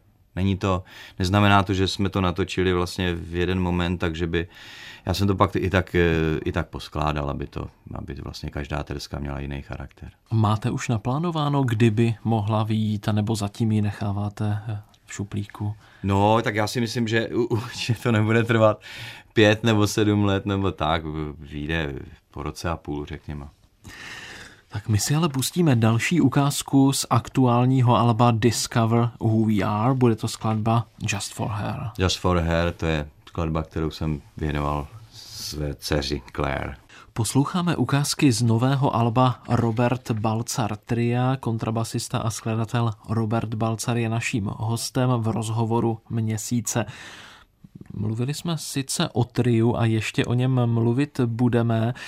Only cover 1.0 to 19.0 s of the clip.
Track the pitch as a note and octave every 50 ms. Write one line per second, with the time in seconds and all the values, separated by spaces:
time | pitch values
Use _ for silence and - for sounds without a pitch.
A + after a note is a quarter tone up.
1 | - - - - F#2+ F2+ G2+ G#2 G#2 G2+ G2+ G2+ F#2+ G#2 F#2+ F#2 F#2+ F2+ - -
2 | G2 F#2 - G2+ F#2 F2+ E2 F#2+ F2+ - - F#2+ F#2 F#2 F2+ F2+ F2+ F2 - -
3 | F#2 F2+ F2 E2+ E2+ E2 E2+ F2 F2 F2 F#2 F#2 F2+ F2 F2 F2 F2 F2 F2+ D#2+
4 | F#2 E2+ D#2 E2 F2 E2 E2+ E2+ F2 - - - - - - - - - - -
5 | - - E2+ F2+ G2 G2+ F#2+ F2+ G2+ F#2 - G2 F#2 F#2 G2 F#2 F2 - - F2
6 | E2+ E2+ D#2+ D#2+ D#2+ D#2+ D#2 - - - D#2 E2+ D#2 - - D2 - - - D#2
7 | D2+ D2+ D2+ D2+ C#2+ C#2 C#2+ D2 D2 - - D2 D2 - - _ _ - - -
8 | - - C#2+ C#2+ - D2 - - D2+ D2 - D2+ C#2+ C#2+ D2+ D2 C#2+ - D2 C#2+
9 | - - D#2 D2 D2 D2 C#2 C#2 C#2+ C#2 C#2 C#2 - - C2 C2 C#2+ - - -
10 | D#2 - - _ _ _ A2+ A2+ G#2+ G2+ A2 G#2+ - A#2+ G2+ B2+ - - A#2+ G#2
11 | - A#2+ B2+ D3+ E3+ F3+ D#3+ D#3+ D3 C#3+ C#3+ C#3+ C3+ A#2+ A2+ G#2+ A#2+ A2+ G#2 A2
12 | A#2 A#2 A2 - - A2 A2+ A2 G2+ A2 G#2+ G#2+ A2 A2 A2 A2 A2 G#2+ G#2+ G#2
13 | - A2+ G#2 G#2+ G#2 A2+ A2+ G#2+ G#2 G2+ - - A#2 A2 G#2+ G#2+ G#2 G2+ - -
14 | A2 G2+ G2 G2+ G#2 G#2 - - G#2+ G#2 G#2 G#2 G#2+ A#2 G#2+ G#2 - _ _ _
15 | _ - - - G#2 - - G2+ G2+ - - - G#2 G#2+ G#2+ - - - - -
16 | - G2 G2 G2 G2+ G#2+ A2 A#2 A#2 A#2+ G#2 A2 G#2 G#2 - B2+ A#2 A2 - B2
17 | A#2 G#2+ A2+ A2+ A2 - - A2 A#2+ - A#2 G#2 A#2+ A#2+ - - - - A2 -
18 | - B2 A2+ G#2+ G#2+ G#2+ A2+ A#2 A2 A2 A#2 A2 A2 G#2+ G#2 - - - - -